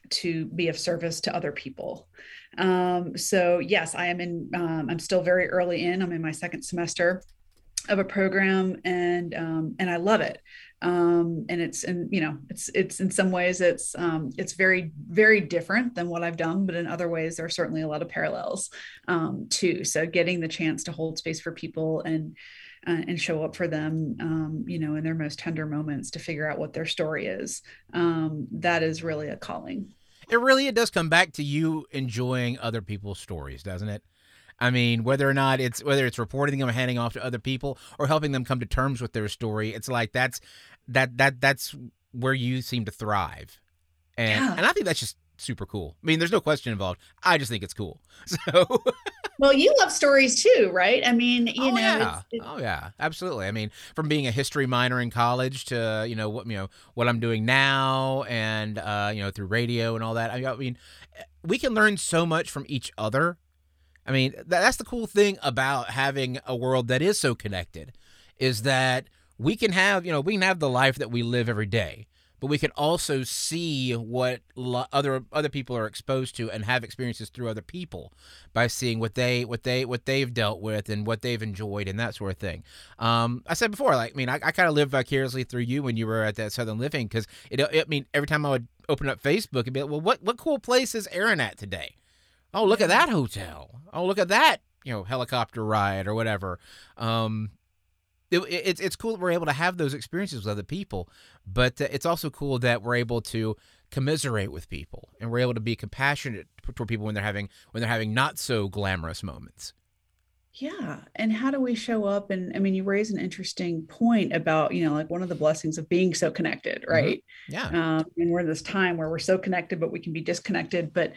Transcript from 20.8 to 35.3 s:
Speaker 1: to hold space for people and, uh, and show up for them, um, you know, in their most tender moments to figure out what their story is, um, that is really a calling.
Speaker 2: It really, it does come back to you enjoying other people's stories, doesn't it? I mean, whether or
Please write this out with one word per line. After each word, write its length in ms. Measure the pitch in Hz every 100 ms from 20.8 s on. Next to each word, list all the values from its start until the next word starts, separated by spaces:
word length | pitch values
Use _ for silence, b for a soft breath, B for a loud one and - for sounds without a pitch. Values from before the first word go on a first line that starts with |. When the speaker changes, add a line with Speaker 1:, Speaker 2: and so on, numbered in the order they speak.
Speaker 1:
to 80 | -
hold 260 | 160 160 160
space 220 | 165 156
for 120 | 165
people 480 | 165 - 160 160 156
and, 340 | 156 160 156 B B B B B -
uh, 160 | 165 175
and 120 | 165
show 220 | - 156
up 140 | 156 -
for 120 | 170
them, 480 | 156 156 160 156 -
um, 440 | 160 160 156 156 -
you 120 | 165
know, 160 | 151
in 100 | 151
their 100 | 160
most 240 | 160 147 -
tender 280 | 170 160 156
moments 460 | 151 151 135 135
to 60 | 160
figure 320 | - 151 151
out 80 | 143
what 140 | 151
their 140 | 160 165
story 400 | - 156 151 98
is, 360 | 92 - - B B -
um, 540 | 170 170 160 156 151 139
that 300 | 160 175 170
is 200 | 160 160
really 260 | 160 151 147
a 80 | -
calling. 560 | - - 180 190 196 - b b b
Speaker 2:
It 80 | 233
really, 260 | 262 262 277
it 80 |
does 160 | 220 226
come 180 | 180 160
back 240 | 165 185
to 100 | -
you 440 | 147 147 160 156 -
enjoying 680 | 139 131 113 127 127 120 120
other 240 | 117 113
people's 360 | 92 101 101 98
stories, 440 | - 82 69 67
doesn't 260 | 92 90 104
it? 140 | 104 _ b b b b b
I 100 | 123
mean, 340 | 123 120 117
whether 240 | 113 139
or 60 | 139